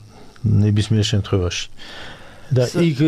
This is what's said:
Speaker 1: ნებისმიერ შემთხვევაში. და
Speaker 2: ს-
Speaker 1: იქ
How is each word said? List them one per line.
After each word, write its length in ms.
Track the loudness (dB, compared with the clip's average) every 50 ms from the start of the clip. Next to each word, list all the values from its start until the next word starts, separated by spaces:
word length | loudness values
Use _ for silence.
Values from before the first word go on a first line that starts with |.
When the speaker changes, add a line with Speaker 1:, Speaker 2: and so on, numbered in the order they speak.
| -6 -16 -20 -20 -20 -20 -10 -4
Speaker 1:
ნებისმიერ 640 | 0 2 4 4 4 4 4 2 2 2 2 2 2 2 0
შემთხვევაში. 520 | -2 0 0 0 0 0 0 -2 -4 -8 -10 -12 -14 -16 -14 -14 -14 -14 -14 -14 -16 -18 -20 -18 -16 -6 -2 0
და 60 | 2 2
Speaker 2:
ს- 160 | 2 2 2
Speaker 1:
იქ 160 | 2 2 2 4 4